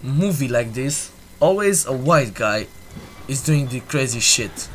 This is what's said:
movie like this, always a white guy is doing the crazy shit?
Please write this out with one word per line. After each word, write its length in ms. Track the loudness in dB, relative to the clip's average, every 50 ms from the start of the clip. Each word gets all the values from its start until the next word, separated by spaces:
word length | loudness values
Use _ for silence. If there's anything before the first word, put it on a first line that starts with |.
movie 460 | -6 -2 0 2 2 2 0 0 -2 0
like 240 | 0 0 0 0
this, 400 | -4 -4 -4 -2 -4 -4 -6 -8 -14 -20 -20 -20 -2 2
always 440 | 4 4 4 4 2 2 2 2 0
a 60 | 0
white 420 | -2 -2 2 4 4 4 4 2 -2
guy 340 | -2 -2 0 0 -2 -4 -6 -14 -20 -20 -18 -18 -18 -18 -18 -18 -16 -8 -6
is 160 | -6 -4 0
doing 240 | 2 2 2 2 0
the 140 | -4 -6
crazy 400 | -8 -4 -2 0 0 0 0 0
shit? 480 | 2 2 2 2 0 -4 -6 -10 -12 -12 -12